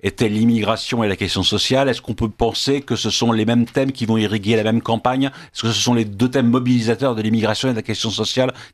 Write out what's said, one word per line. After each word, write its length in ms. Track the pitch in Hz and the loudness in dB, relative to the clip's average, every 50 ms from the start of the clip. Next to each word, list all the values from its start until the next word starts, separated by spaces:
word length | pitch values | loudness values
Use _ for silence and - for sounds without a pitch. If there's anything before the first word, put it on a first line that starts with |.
| - | -6
étaient 260 | 98 - - 127 107 | -4 -2 0 0 0
l'immigration 760 | 104 107 113 117 117 113 104 98 113 107 - - - 117 113 | 2 2 4 4 4 2 2 0 -2 -2 -4 -4 -2 0 0
et 60 | 104 | 0
la 80 | 98 | 0
question 260 | 87 104 90 - 98 92 | -2 -2 -2 -2 0 0
sociale. 460 | - 104 104 - - 131 131 139 - | 0 0 0 0 0 2 2 2 2
Est-ce 140 | 120 - - | 0 -2 -4
qu'on 100 | - 113 | -8 -6
peut 160 | - 117 110 | -4 -4 -4
penser 540 | 104 - 120 113 110 - - - 139 143 135 | -2 0 -2 -2 -2 -2 -2 0 -2 -2 -2
que 120 | - 120 | -4 -4
ce 140 | 104 - 110 | -4 -2 -2
sont 240 | 98 - 120 117 113 | -2 0 0 2 2
les 140 | 110 107 | 2 2
mêmes 180 | 110 120 120 117 | 2 2 2 2
thèmes 260 | - - 139 135 135 | 0 0 -2 -2 -2
qui 140 | 131 - 120 | -2 -2 -2
vont 140 | 107 113 110 | 0 0 0
irriguer 360 | 107 101 104 110 95 104 117 | 0 0 -2 -2 0 0 2
la 100 | 110 104 | 2 2
même 180 | 110 113 117 - | 2 0 0 0
campagne ? 480 | - 117 113 - 123 127 135 135 139 - | 0 -2 0 0 0 0 0 -2 -2 -4
Est-ce 300 | - - - - - - | -8 -18 -16 -10 -4 -2
que 100 | 113 113 | -2 -2
ce 80 | - | 0
sont 140 | - 131 123 | 0 0 2
les 100 | 117 113 | 2 0
deux 260 | 104 101 98 120 127 | -2 -2 -2 0 0
thèmes 200 | 123 139 123 117 | 2 2 4 4
mobilisateurs 640 | 117 131 123 123 127 123 113 113 117 - 135 135 120 | 4 4 4 2 2 2 2 0 0 0 0 0 0
de 80 | 107 107 | 0 0
l'immigration 460 | 110 110 113 107 107 107 - - 131 | 0 0 2 2 0 0 0 0 -2
et 20 | 123 | -2
de 40 | |
la 60 | 110 - | -2 -4
question 280 | - 110 - - 110 | -6 -6 -4 -4 -4
sociale 420 | 95 - 110 - - 127 127 127 - - - - | -2 -2 -4 -2 0 0 0 0 -2 -6 -14 -18